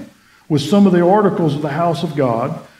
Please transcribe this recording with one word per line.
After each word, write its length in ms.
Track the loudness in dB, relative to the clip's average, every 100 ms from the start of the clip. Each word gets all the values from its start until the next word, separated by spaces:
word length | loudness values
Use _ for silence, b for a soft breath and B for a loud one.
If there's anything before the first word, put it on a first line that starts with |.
| -12 b b b -4
with 140 | -4
some 240 | 0 4 4
of 60 |
the 140 | 4 4
articles 480 | 2 2 0 -2
of 80 | -2
the 60 | -4
house 340 | -2 -2 -2
of 140 | -6 -2
God, 420 | -2 -2 -6 -8 B